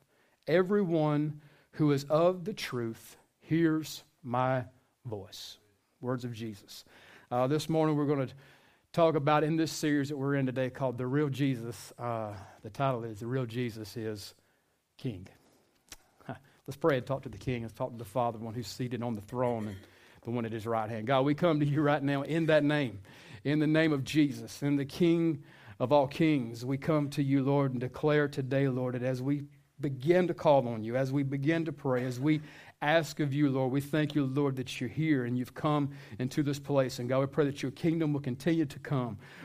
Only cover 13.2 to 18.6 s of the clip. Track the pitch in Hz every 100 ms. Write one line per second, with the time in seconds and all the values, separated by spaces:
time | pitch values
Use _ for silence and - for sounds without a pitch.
13.2 | 117 131 120 117 123 110 104 120 110 107
14.2 | - - _ _ _ _ _ _ 131 98
15.2 | 95 - _ _ _ _ _ - _ _
16.2 | - 117 - _ - 131 165 131 123 135
17.2 | 135 104 - 123 113 - - 117 117 131
18.2 | 117 113 113 113